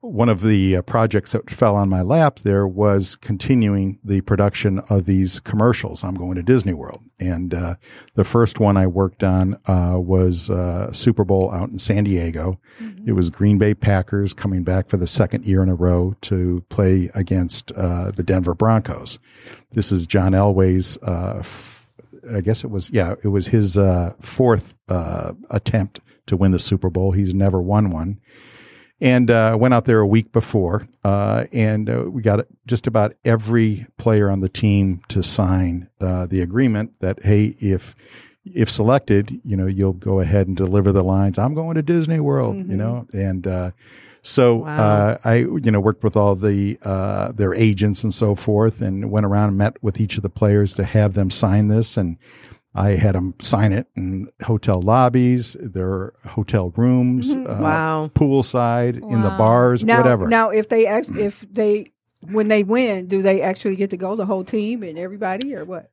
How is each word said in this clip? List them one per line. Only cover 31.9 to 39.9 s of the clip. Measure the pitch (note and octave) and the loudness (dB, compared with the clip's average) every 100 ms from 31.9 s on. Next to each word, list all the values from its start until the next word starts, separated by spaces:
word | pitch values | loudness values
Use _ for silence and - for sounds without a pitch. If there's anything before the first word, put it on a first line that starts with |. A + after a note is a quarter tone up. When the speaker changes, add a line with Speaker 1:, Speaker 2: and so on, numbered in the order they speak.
| A#2+ A#2+ | -4 -4
Speaker 1:
we | F#3 | -2
got | A2 G#2 - _ - | 0 0 -2 _ -4
just | A#2+ - | -4 0
about | A2+ G#2 - | 0 0 -2
every | - A2+ G#2+ A#2 A2+ G2+ A2+ _ | 0 0 2 2 2 -2 -10 _
player | A#2 A2 G2+ | 0 2 2
on | G2 | 0
the | F#2+ | -2
team | - A2 G2+ F#2+ F2+ _ | 0 2 2 2 -2 _
to | G2 | -4
sign, | F2 - F#2 F#2 F2+ F2 F2 _ | -2 0 0 2 0 -4 -10 _
uh, | F#2+ F#2 F2 | -4 -4 -2
the | F#2+ | -4
agreement | F2 G#2 C3 G#2+ A2 _ | -2 0 0 0 -6 _
that, | F#2 - | -6 -4
hey, | - G#2 G#2+ - | 2 2 2 -2
if, | G#2 F#2 - - _ - - _ | -2 -2 -4 -20 _ -20 -20 _
if | - F3+ A2 | -12 -2 -2
selected, | - A2 C3+ - G2+ G#2+ B2+ - | 0 2 2 2 0 0 -8 -6
you | G2 | -2
know, | F#2+ | -2
you'll | F#2+ G2 | 0 -2